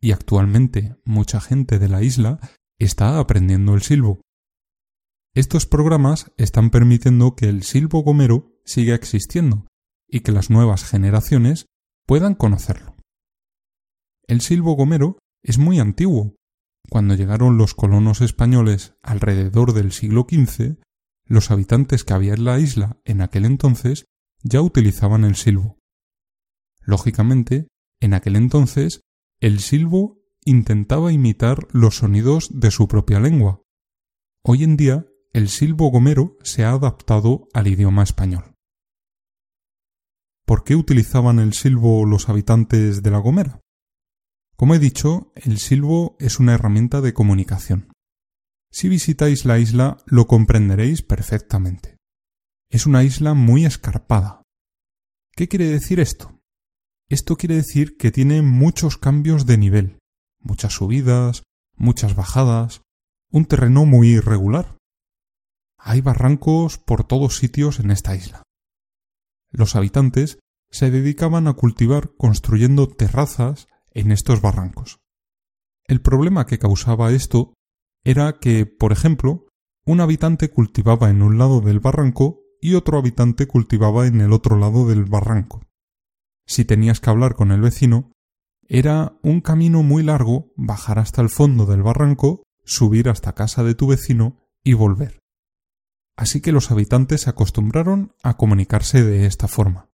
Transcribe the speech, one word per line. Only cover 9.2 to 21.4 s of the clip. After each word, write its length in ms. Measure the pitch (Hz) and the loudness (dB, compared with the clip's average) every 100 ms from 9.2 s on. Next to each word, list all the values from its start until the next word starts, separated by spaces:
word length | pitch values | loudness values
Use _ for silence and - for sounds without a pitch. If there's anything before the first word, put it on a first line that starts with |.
| - 175 165 104 - _ _ _ _ | -4 -2 0 -2 -6 _ _ _ _
y 100 | 123 | -8
que 140 | - | -2
las 160 | 104 92 | -2 2
nuevas 340 | 110 117 98 | 2 2 0
generaciones 840 | - 104 98 104 - 139 120 160 - _ _ _ - | -4 -2 0 0 0 0 2 -2 -8 _ _ _ -2
puedan 300 | 139 190 196 | 0 0 0
conocerlo. 600 | 113 101 - 85 - - _ _ _ _ _ _ _ _ _ _ _ _ _ | 0 0 -4 -10 -10 -20 _ _ _ _ _ _ _ _ _ _ _ _ _
El 140 | 120 | -4
silbo 320 | - 170 165 | 0 -2 0
gomero 440 | 147 139 160 143 196 _ _ | 0 0 2 0 -4 _ _
es 160 | - 117 | -4 0
muy 220 | 151 180 | 2 2
antiguo. 560 | 107 - 180 143 104 - _ _ _ _ - | 0 0 0 0 -2 -10 _ _ _ _ -6
Cuando 260 | 113 101 95 | -2 0 0
llegaron 420 | 98 107 123 117 | 0 0 2 4
los 160 | 107 | 2
colonos 460 | - 104 101 107 104 | 0 0 2 2 0
españoles 760 | 117 - 117 123 110 101 - _ | -2 0 2 2 2 -2 -6 _
alrededor 720 | - 104 104 98 95 101 123 | -10 -6 -2 -2 0 0 0
del 220 | 110 98 | 0 -2
siglo 340 | - 107 110 127 | -4 -2 -2 0
quince, 500 | 170 127 - 120 156 _ _ _ _ | 0 0 0 -6 -6 _ _ _ _
los 280 | _ 113 | _ 0